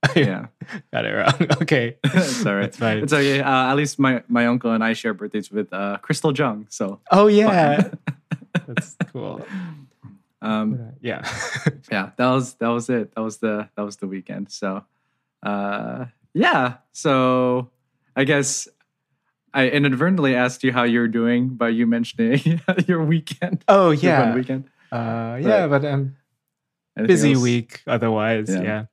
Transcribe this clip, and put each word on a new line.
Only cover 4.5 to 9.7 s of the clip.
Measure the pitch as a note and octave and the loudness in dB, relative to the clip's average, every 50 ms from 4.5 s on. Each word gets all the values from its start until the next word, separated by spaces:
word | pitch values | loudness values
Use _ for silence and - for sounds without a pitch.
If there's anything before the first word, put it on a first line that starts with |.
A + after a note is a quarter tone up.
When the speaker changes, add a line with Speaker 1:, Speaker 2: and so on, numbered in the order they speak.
| A#2+ B2+ - A#2+ | 2 0 0 0
Speaker 1:
and | A2+ A2 A2+ | 0 0 0
I | A2+ A2+ | 0 -2
share | A2 - A#2 G#2+ | -2 -4 -6 -6
birthdays | F#2 G#2 G#2 - G#2+ G2 - | -6 -8 -6 -6 -6 -8 -6
with, | G2+ G#2 G#2 - - | -6 -6 -6 -6 -6
uh, | F#2+ G2 G2+ G2+ G2 | -6 -6 -6 -6 -8
Crystal | - - D#3 - - D#3+ C#3 | -4 -6 -6 -2 0 -2 0
Jung. | C3+ D3+ C3 A2 G#2 A2 _ | 0 -2 -2 -4 -6 -12 _
So | - - A2 F#2+ G2+ - _ - | -10 -8 -8 -8 -8 -10 _ 2
Speaker 2:
Oh, | F3 F#3+ G#3 G#3+ | 4 6 6 6
yeah. | G#3 G#3 G#3+ G#3+ G3+ F3+ D#3+ D3 C#3+ E3+ | 6 6 4 4 4 4 4 4 4 2
Speaker 1:
fun. | G3+ - - - _ - D3 - _ _ | 2 0 -2 -12 _ -10 -12 -12 _ _
<laughs> | - - - _ _ F3 - - | -10 -10 -10 _ _ -8 -8 -6
Speaker 2:
That's | B2 - - - - _ C#3 - | -8 -8 -8 -10 -8 _ -10 -8
cool. | _ C3 - - - - - - G3+ F#3+ F3+ E3+ | _ -10 -10 -10 -10 -12 -14 -12 -12 -12 -12 -12